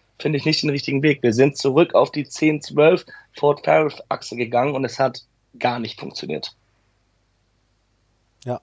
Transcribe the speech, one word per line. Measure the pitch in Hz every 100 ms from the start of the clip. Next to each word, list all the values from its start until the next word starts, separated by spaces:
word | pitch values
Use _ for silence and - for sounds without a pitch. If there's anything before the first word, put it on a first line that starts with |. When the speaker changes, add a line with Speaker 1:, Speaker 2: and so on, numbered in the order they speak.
| _ -
Speaker 1:
finde | 147 147
ich | 156
nicht | 156
den | 151
richtigen | 139 - 139
Weg. | 151 139
Wir | 120
sind | 110 143 -
zurück | 139 139 175
auf | 107 131
die | 147
zehn | 139 - 156 151
zwölf | - 143 156 180 - - _
Ford | - 147 143
Farrell-Achse | - 156 151 - - 131 - 120
gegangen | 117 120 139
und | 135
es | 123 -
hat | 131 - _ _ _ -
gar | 123 120
nicht | 110 -
funktioniert. | 78 - 73 76 - - _ _ _ _ _ _ _ _ _ _ _ _ _ _ _ _ _ _
Speaker 2:
Ja. | 123 123